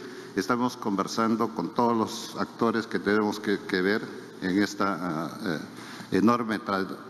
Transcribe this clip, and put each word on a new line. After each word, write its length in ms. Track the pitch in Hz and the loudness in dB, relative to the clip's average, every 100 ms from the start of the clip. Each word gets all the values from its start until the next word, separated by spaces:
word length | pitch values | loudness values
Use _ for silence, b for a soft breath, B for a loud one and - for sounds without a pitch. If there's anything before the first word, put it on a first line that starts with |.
| B B B 98 | B B B -2
estamos 400 | 92 120 123 - | 0 2 0 0
conversando 720 | 117 98 95 - 110 110 113 | -2 0 0 2 2 2 0
con 260 | - 98 - | -2 -4 2
todos 200 | 120 117 | 2 2
los 400 | 107 - - - | 0 -4 -8 -6
actores 460 | 98 - 117 110 104 | -6 0 0 2 0
que 100 | 95 | -2
tenemos 420 | 95 107 107 101 | 2 4 4 0
que, 200 | 107 98 | 0 0
que 240 | - 92 | 0 2
ver 180 | 92 110 - - - - | 4 2 -2 -10 -14 -6
en 200 | 90 95 | 0 2
esta, 340 | 101 - 101 85 | 2 2 0 0
ah, 380 | 90 80 80 - 101 | -2 -2 -4 -4 -4
eh, 140 | 76 - - B B B 95 | -4 -6 -12 B B B 4
enorme 420 | 104 120 113 101 | 6 6 2 -2
tra-, 380 | - 98 92 92 - | 0 0 0 -6 -12